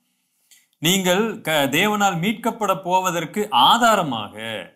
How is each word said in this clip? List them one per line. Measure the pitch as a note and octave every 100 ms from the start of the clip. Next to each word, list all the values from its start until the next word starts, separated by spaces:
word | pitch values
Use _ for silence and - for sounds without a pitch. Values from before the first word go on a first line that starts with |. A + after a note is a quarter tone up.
| _ _ _ _ _ _ _ _
நீங்கள் | D#3 F#3+ F3+ F3+ A3+ -
க-, | - D#3 C#3
தேவனால் | - G#3 G#3 G3+ E3+
மீட்கப்பட | E3+ A3+ - A3+ G3+ F#3
போவதற்கு | F3 F#3 F#3 E3+ D3+ G#3+ G#3
ஆதாரமாக | B2 C3+ A3 A#3 G#3 D#3+ A#2 G2+ G#2 A2+ G#2+ E2+